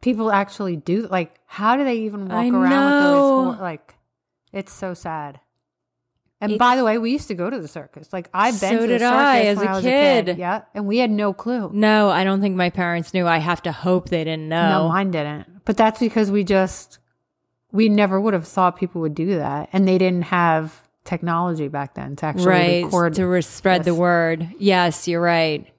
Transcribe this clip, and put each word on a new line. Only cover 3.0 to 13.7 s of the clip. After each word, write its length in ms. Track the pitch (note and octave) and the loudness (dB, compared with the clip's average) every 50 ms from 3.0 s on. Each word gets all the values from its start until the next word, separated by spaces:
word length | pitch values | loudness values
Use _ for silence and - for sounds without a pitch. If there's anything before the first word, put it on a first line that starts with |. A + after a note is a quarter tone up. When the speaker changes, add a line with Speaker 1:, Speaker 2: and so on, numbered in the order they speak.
| C#4+ | 4
Speaker 1:
those? 520 | C#4+ C#4+ C#4 C#4 C#4 C4+ C4+ C4 B3+ B3 G#3+ | 4 4 4 4 4 4 2 2 0 -4 -6
Hor-, 60 | G3 | -8
like, 320 | F3+ E3 D3 _ _ - _ _ _ _ _ _ _ _ _ _ _ - | -10 -10 -10 _ _ -20 _ _ _ _ _ _ _ _ _ _ _ -12
it's 180 | G3 G3 G3 | -12 -12 -12
so 220 | - - - F#3+ F3+ | -12 -12 -10 -10 -10
sad. 460 | E3+ - F3 D#3+ D#3 D3 C#3+ C3+ C#3+ _ _ _ _ _ _ _ _ _ _ _ _ _ _ _ _ _ _ _ _ | -10 -10 -10 -10 -8 -10 -12 -16 -20 _ _ _ _ _ _ _ _ _ _ _ _ _ _ _ _ _ _ _ _
And 120 | G3+ G#3 | -4 -2
Speaker 2:
It's 80 | G#3+ G#3+ | 0 2
Speaker 1:
by 160 | A#3+ B3 B3 | 4 4 4
the 80 | C4 B3+ | 4 2
way, 140 | A3 G#3+ A#3 | 0 0 0
we 120 | A3+ A#3 | -2 -2
used 160 | B3+ D4 - - | -4 -4 -4 -8
to 40 | G#3 | -8
go 160 | E3+ F3 G3 | -6 -6 -6
to 100 | C4 B3 | -6 -8
the 80 | E3 D3 | -10 -12
circus. 460 | - E3 C#3 C#3 _ D3 D#3 _ - | -14 -16 -16 -16 _ -20 -20 _ -12
Like, 160 | F#3 E3+ - - | -12 -12 -8 -2
I've 260 | F#3 G#3 A#3+ B3 G3 | 0 0 0 0 -2
been 80 | G3 - | -2 0
Speaker 2:
So 60 | B3 | 0
Speaker 1:
to 60 | A3+ A3+ | 0 2
the 40 | A3+ | 0
Speaker 2:
did 140 | A#3+ A#3 | 0 0
I 400 | A3+ A#3+ B3 C4 C#4 C#4+ C4+ A#3+ A3+ | 2 2 2 4 4 4 4 4 4
Speaker 1:
circus 60 | G#3 | 2
Speaker 2:
as 80 | G#3 G3+ | 2 0
Speaker 1:
when 100 | G3+ G3 | 0 -2
Speaker 2:
a 20 | |
Speaker 1:
I 40 | F#3+ | -2
was 100 | F#3+ F#3+ | 0 0
a 20 | B3+ | 2
kid. 360 | B3+ C#4 D4 C#4+ C4+ A#3+ G3+ F3+ | 2 4 4 4 4 2 2 -2
Speaker 2:
kid. 100 | F3 E3+ | -4 -4
Speaker 1:
Yeah. 240 | F3+ F3 F#3+ A3 - _ _ | -4 -4 -4 -6 -6 _ _
And 100 | G3+ G#3 | -8 -4
we 140 | G3 G#3 A#3+ | -2 0 0
had 100 | B3 A#3 | 0 0
no 240 | G#3+ G#3 G#3 G3+ F#3+ | 0 0 0 -2 -2
clue. 380 | - - A3+ B3 B3 G#3 F3 - | -4 -6 -6 -6 -4 -6 -6 -2
Speaker 2:
No, 360 | G3+ G#3+ G#3+ G#3+ G#3+ G#3 G3+ | 2 2 4 6 6 4 4
I 120 | F3+ D#3 F#3+ | 4 2 2
don't 180 | F#3+ G3 G3 | 2 0 2
think 140 | G3 G3+ F#3+ | 0 0 0
my 140 | F#3 F3+ F3 | 0 0 0
parents 420 | - - F3+ F3 E3+ E3+ E3 - - | 0 -2 -2 -2 -2 -2 -4 -4 -2
knew. 120 | F#3+ F3+ | 0 2
I 140 | E3+ E3 E3 | 2 2 2
have 240 | D3+ F3 F3 D#3+ - | 2 0 -2 -2 -2
to 80 | F3 | -8